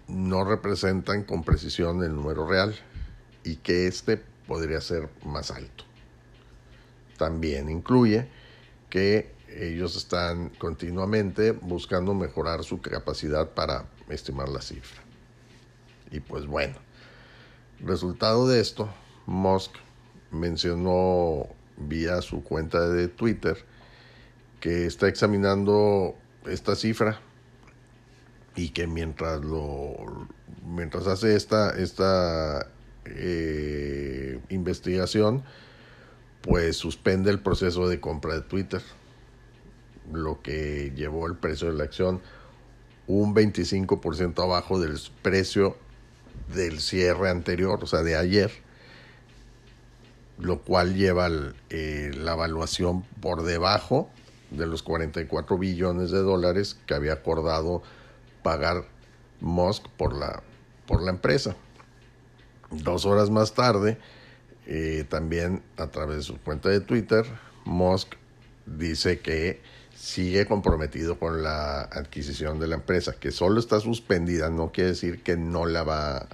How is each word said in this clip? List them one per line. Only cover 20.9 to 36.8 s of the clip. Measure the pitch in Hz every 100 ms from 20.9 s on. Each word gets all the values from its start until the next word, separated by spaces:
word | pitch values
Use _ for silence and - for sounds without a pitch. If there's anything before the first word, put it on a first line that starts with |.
| 90 92 90 85 76 - - - -
vía | 73 80 82 90
su | - 95
cuenta | - 78 80 87 85
de | 87 87
Twitter | - 117 104 - 80 - - - - - - - - - -
que | - 85 87
está | - 98
examinando | - 104 101 101 98 101 104 104 101 90 - - - -
esta | 92 -
cifra | 98 110 110 110 107 - - - - - - - - - - - - - -
y | 82
que | 82 85
mientras | 82 82 73 80 80
lo, | 76 78 73 69 71 - 53 - - - - -
mientras | 85 87 85 87 90
hace | 95 110 104
esta, | - 107 104 -
esta, | 90 - 95 95 87 80 78 71 - - - -
eh, | - 82 90 85 80 76 76 73 71 71 69 65 67 64 -
investigación, | 95 90 87 - 92 90 107 107 131 135 - - - - - - - - -
pues | - 87 82
suspende | 78